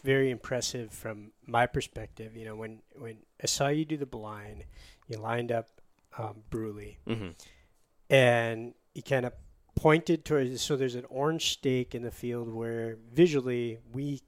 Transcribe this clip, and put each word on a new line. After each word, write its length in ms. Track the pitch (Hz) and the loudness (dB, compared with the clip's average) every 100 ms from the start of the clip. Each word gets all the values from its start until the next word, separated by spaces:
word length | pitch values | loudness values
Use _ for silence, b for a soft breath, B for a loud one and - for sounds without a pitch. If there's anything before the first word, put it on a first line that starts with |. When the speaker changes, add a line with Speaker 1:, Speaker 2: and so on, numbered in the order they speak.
Speaker 1:
very 280 | 135 135 135 | 2 4 4
impressive 600 | 117 - 123 - 127 110 | 0 -4 -4 -4 -6 -10
from 380 | - 113 107 104 _ - | -10 -10 -10 -14 _ -2
my 200 | 117 123 | 2 2
perspective. 720 | 143 - - 110 - 110 113 | 2 -4 -8 -12 -14 -14 -12
You 100 | 110 | -12
know, 100 | 107 | -8
when, 240 | 110 110 _ 131 | -10 -12 _ -16
when 220 | 117 110 _ - | -14 -14 _ -4
I 60 | - | -2
saw 220 | - 143 | 2 2
you 160 | 151 | 2
do 120 | 156 156 | 0 -2
the 100 | 135 | -6
blind, 580 | 120 107 104 104 101 - b b b - | -8 -10 -12 -12 -14 -16 b b b -12
you 120 | 113 | -8
lined 340 | 110 117 120 | -2 -2 0
up, 160 | 117 - _ - _ _ - | -2 -2 _ -20 _ _ -10
um, 240 | 113 107 - | -10 -10 -8
Bruley, 460 | 113 110 104 98 - - | -6 -6 -8 -14 -14 -6
Speaker 2:
Mm-hmm. 220 | 113 92 82 b b b _ _ _ - | -6 -6 -12 b b b _ _ _ 4
Speaker 1:
and 640 | 135 123 120 117 113 120 - _ | 8 8 6 2 -4 -8 -14 _
you 80 | 156 | -12
kinda 300 | - 135 123 - - - _ | 0 0 0 -6 -20 -20 _
pointed 500 | - 160 156 160 160 | 2 6 6 4 0
towards, 360 | - 151 127 127 | 2 2 2 -2
so 160 | - 139 | -2 0
there's 180 | 131 123 | 0 -2
an 80 | 123 | -8
orange 440 | 127 151 160 - | -2 0 0 -2
stake 420 | - 139 127 123 | 0 0 0 0
in 80 | 123 | -6
the 80 | 120 | -8
field 380 | - 120 120 117 | -6 -6 -4 -6
where 440 | 113 117 117 113 110 117 | -6 -4 -4 -4 -8 -4
visually 640 | 123 175 139 127 120 120 113 - | 6 6 6 2 0 -2 -6 -10
we 280 | 123 143 139 | -8 -6 -6